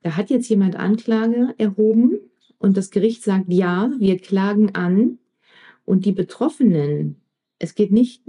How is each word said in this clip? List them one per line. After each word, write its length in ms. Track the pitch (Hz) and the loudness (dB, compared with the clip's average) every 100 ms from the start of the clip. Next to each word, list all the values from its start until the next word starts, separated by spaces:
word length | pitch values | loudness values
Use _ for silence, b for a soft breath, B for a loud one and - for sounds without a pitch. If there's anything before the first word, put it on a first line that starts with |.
da 140 | 170 156 | -6 -4
hat 140 | 214 | -2
jetzt 180 | 254 240 | -2 0
jemand 280 | 208 190 - | 0 0 0
Anklage 760 | 190 214 - 220 226 240 247 - | -2 -2 0 -2 0 0 -2 -2
erhoben 600 | 220 196 214 226 247 403 - _ _ _ | -2 0 2 4 2 0 -8 _ _ _
und 180 | 196 196 | 0 0
das 140 | 190 | -2
Gericht 320 | 202 220 226 | 0 0 0
sagt, 240 | - 190 185 | -2 -2 0
„Ja, 380 | 180 180 180 233 269 | 0 0 0 -2 0
wir 200 | 196 185 | 0 0
klagen 560 | - 190 196 208 208 | -2 -2 0 2 0
an.“ 440 | 180 180 185 262 - _ _ b b b b | 0 0 2 0 -2 _ _ b b b b
Und 200 | - 190 | -2 0
die 80 | 190 | 0
Betroffenen, 1040 | 196 - - 285 - 240 165 143 147 151 147 _ _ _ - | -2 -6 -4 -4 2 2 2 0 -4 -6 -10 _ _ _ -12
es 160 | 170 | -8
geht 160 | - 208 | -2 0
nicht, 300 | 208 247 - | 2 0 -4